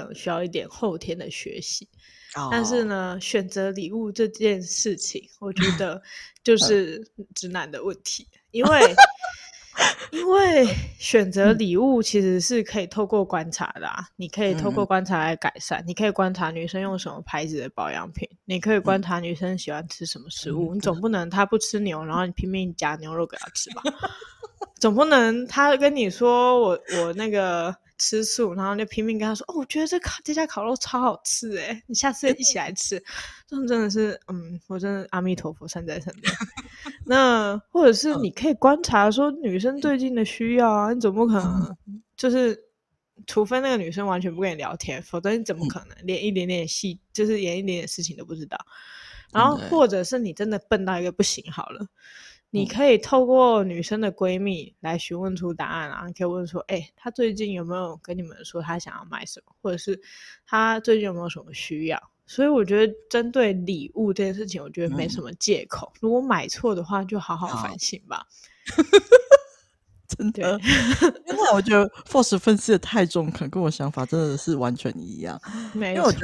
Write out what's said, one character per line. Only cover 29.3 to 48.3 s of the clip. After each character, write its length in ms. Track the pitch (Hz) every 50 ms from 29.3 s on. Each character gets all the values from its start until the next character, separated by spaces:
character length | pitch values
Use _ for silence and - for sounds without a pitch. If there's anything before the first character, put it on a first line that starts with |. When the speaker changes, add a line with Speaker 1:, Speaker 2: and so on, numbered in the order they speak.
| 220
Speaker 1:
说 120 | 202 -
：“哦， 80 | - 349 311
我 60 | 269
觉 140 | - - 302
得 80 | 320
这 100 | 311 359 349
烤-， 200 | - - - - -
这 80 | - 302
家 120 | 311 320
烤 200 | 302 - 202 208
肉 100 | 233 262
超 240 | 247 - - - 247
好 220 | 254 240 202 - -
吃 280 | - - - 240 220 202
欸， 240 | 175 151 190 226 220 _
你 80 | - 233
下 160 | - 269 277
次 180 | 240 - - 269
一 120 | 262 - 262
起 140 | - -
来 140 | 190 147 147 190
吃。” 280 | - - - 202 175 - - - - - -
Speaker 2:
<laughs> 160 | - - _
Speaker 1:
这 80 | - 294
种 100 | 269 269
真 120 | 240 240 226
的 100 | 220 208
是， 300 | 190 220 220 208 190 - _
嗯， 320 | - 185 175 170 165 180 170 _
我 100 | - 190
真 160 | 185 185 202 202
的 140 | 196 185 -
阿 100 | - 185
弥 140 | 180 185 180
陀 180 | - - 156 156
佛， 120 | - 147
善 180 | 170 - 175 170
哉 140 | 160 151 175
善 120 | 143 175 - 202
哉。 100 | - - - - 220 - - - -
Speaker 2:
<laughs> 380 | - - - - 285 - - -
Speaker 1:
那， 520 | - 247 269 262 247 240 220 214 202 202 214 - _
或 140 | - 339 320
者 80 | 247 226
是 220 | 196 240 302 294
你 120 | 285 247 180
可 200 | - - 247 320
以 40 | 269
观 260 | - - 269 285 320 349
察 260 | - 247 208 202 214
说 200 | 214 262 285 294
女 260 | 277 320 302 214 180 185
生 200 | 202 254 277 285
最 180 | 285 294 277
近 160 | 254 262 262 254
的 80 | 233 220
需 300 | - - - 226 233 240
要 140 | 247 240 226
啊， 220 | 214 208 208 214
Speaker 2:
嗯。 60 | 240
Speaker 1:
你 20 | 247
总 120 | 226 202 190
不 120 | 214 240
可 60 | 233 220
能， 420 | 196 180 180 180 185 170 - 180 - -
Speaker 2:
嗯。 140 | 202 202 214 _ _ _
Speaker 1:
就 120 | - - 254
是， 280 | 240 254 254 233 208 - _ _ _ _ _ _ _ _ _ _ _ - -
除 200 | - - 214 214
非 160 | 202 247 262
那 80 | 269 269
个 80 | 254
女 120 | 220 175 165
生 140 | 156 196 202
完 140 | 196 185 185
全 140 | 180 185 165
不 80 | 170
跟 100 | 196 185
你 40 | 160
聊 200 | 151 139 - 175
天， 260 | 165 - - 135 131
否 180 | - - - 170
则 120 | 170 196 220
你 80 | 233 220
怎 120 | 214 175
么 80 | 165 165
可 120 | 143 - - -
能 120 | - - - 180
连 180 | 180 185 - 190
一 60 | 214
点 140 | 196 185 180
点 200 | 180 185 175 165
细-， 320 | 160 - - - 190 170 -
Speaker 2:
嗯。 60 | _ _ -
Speaker 1:
就 120 | - 214
是 120 | 208 220
连 200 | 208 196 175 170
一 40 | 185
点 180 | 196 196 180 175
点 80 | -
事 140 | 170 - - 170
情 140 | 170 160
都 80 | - 170
不 100 | 170